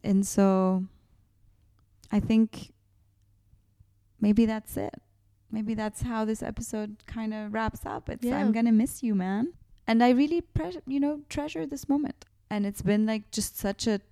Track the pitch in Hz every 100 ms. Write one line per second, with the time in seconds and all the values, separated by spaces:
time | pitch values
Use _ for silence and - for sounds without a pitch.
0 | - 196 196 - 196 190 185 185 190 _
1 | _ _ _ _ _ _ _ _ _ _
2 | - 208 - 220 220 - - _ _ _
3 | _ _ _ _ _ _ _ _ _ _
4 | _ _ 208 214 220 220 - - - -
5 | _ _ _ _ _ 220 214 220 214 -
6 | 247 226 220 220 - 214 233 220 214 208
7 | - 233 220 214 208 220 220 - - -
8 | - - 240 262 214 220 233 220 247 -
9 | 233 196 185 196 294 - _ - - 226
10 | 247 247 294 339 339 - 330 359 - 277
11 | 285 302 294 302 294 320 302 277 - 285
12 | 285 - - _ _ 208 202 202 - 208
13 | 214 220 208 - 202 - 202 202 233 202
14 | _